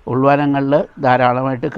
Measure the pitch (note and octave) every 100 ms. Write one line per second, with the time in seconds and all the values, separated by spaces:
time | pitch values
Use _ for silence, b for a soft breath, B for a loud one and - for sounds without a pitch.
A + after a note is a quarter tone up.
0 | - B2+ C#3 C#3+ C#3+ C#3 C#3 D3+ - -
1 | C3 B2+ B2 B2 C3+ B2 D3+